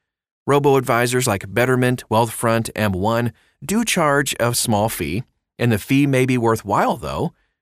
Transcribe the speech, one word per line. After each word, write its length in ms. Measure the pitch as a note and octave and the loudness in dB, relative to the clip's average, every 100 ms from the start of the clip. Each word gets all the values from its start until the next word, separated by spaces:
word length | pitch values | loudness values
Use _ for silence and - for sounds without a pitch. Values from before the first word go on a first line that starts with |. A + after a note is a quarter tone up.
| _ _ _ _ - | _ _ _ _ 0
Robo-advisors 800 | C#3+ C#3+ C3+ B2+ A#2+ A#2+ B2+ B2+ | 2 4 2 2 0 2 0 0
like 280 | A2 G2 | -2 -2
Betterment, 500 | G2+ B2 B2+ B2+ B2+ - | 0 2 2 2 -2 0
Wealthfront, 580 | A2+ A#2 - A#2 A2+ A2 - | 0 0 -2 0 0 -2 -2
M 160 | G#2+ | -2
one 400 | F#2 G#2 A#2 A#2+ - _ _ | 0 0 0 -2 -6 _ _
do 220 | C#3+ G#3+ A3+ | -4 -4 -2
charge 500 | F3+ D3+ C#3+ C#3 - | 0 2 2 0 -2
a 120 | A#2+ | -2
small 360 | B2 B2 G2+ G#2+ | 0 0 0 0
fee, 340 | - D2+ G2 - _ _ - | -2 -6 -6 -8 _ _ -2
and 140 | A#2+ | 0
the 60 | G#2 | 0
fee 280 | - C3+ C#3+ | 2 2 2
may 200 | C3 C3 | 2 2
be 120 | B2+ | 2
worthwhile, 600 | A2+ A2+ F#2+ B2+ A#3 D#3 | 2 0 0 0 0 -4
though, 340 | D2 D2+ D#3 _ _ _ | -6 -6 -6 _ _ _